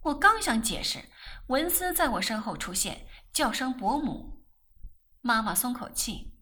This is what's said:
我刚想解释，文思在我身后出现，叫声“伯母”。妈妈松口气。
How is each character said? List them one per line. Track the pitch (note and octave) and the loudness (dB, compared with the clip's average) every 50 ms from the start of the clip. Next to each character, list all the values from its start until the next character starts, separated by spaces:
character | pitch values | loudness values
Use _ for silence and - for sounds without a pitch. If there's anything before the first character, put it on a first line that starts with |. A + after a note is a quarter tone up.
| - | 0
我 | D#4+ C#4+ | 0 0
刚 | - - G4+ A4+ A4 | 6 6 6 6 6
想 | - - A#3 A3+ | 4 2 2 2
解 | A3+ A3+ F3 - | 2 0 -2 -2
释， | - - - B2+ - - - - - - - - - - | -4 -4 -4 -4 -8 -16 -20 -18 -16 -14 -14 -14 -4 0
文 | B3+ C#4 D#4+ F4 | 0 2 2 2
思 | F4+ F#4 F4+ F4+ | 0 0 0 0
在 | F4 F4+ F4 C4+ | 2 4 2 2
我 | A3+ F3 | 2 0
身 | F#3+ - A3+ G#3+ | 0 -2 -2 -2
后 | A3 A3 E3+ | -4 -6 -6
出 | C#3 - - | -6 -6 -4
现， | F3+ F#3+ - G3 - - - - - - - - | -2 -2 -2 -2 -4 -8 -12 -16 -18 -20 -20 -6
叫 | - - C#4+ A#3 | 0 2 2 2
声 | G#3+ - C4 C4 B3+ | 2 0 -2 -2 -2
“伯 | B3+ G3+ G3 C4 - | 0 0 2 2 2
母”。 | D#4 A#3 - - - - - - - _ _ _ _ _ _ - - - - - _ _ _ _ | 0 0 -2 -4 -8 -10 -12 -14 -16 _ _ _ _ _ _ -16 -16 -16 -16 -18 _ _ _ _
妈 | _ A#3+ A3+ A3 | _ 2 2 2
妈 | A3 G#3+ F3 | 2 2 0
松 | - - B3 | 0 0 0
口 | B3 - - - | -4 -4 -8 -8
气。 | - - - - G#3 - - - - - | -4 -4 -4 -4 -4 -8 -10 -12 -14 -16